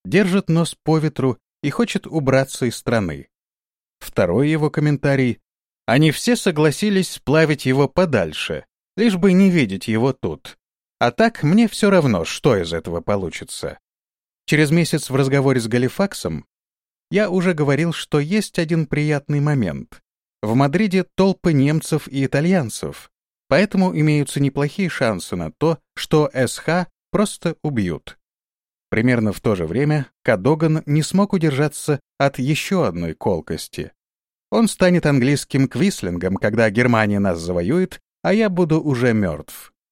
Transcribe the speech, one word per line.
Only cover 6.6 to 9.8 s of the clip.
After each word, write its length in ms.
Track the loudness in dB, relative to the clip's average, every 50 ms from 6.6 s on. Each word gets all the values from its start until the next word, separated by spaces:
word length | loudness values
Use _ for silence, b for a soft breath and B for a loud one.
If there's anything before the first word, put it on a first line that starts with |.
| 2 2 2 0 -2 0 0 0 -2 -4
сплавить 560 | -6 -8 -2 0 2 2 4 2 0 0 0
его 200 | 0 2 2 2
подальше, 800 | 0 2 0 0 2 2 0 0 -2 -4 -8 -8 -8 -8 -10 -10 _ _ _ _ _ -4
лишь 220 | 0 0 0 2
бы 160 | 4 4 4 6
не 180 | 6 6 6
видеть 360 | 4 2 2 0 -2 -6